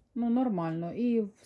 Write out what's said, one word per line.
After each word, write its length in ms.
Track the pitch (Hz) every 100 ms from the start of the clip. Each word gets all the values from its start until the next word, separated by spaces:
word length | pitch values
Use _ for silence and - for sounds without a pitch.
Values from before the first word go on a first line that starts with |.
| _ 233
Ну, 140 | 233
нормально. 640 | 247 254 180 165 165 170
І 280 | - 240 226
в 120 | 202 -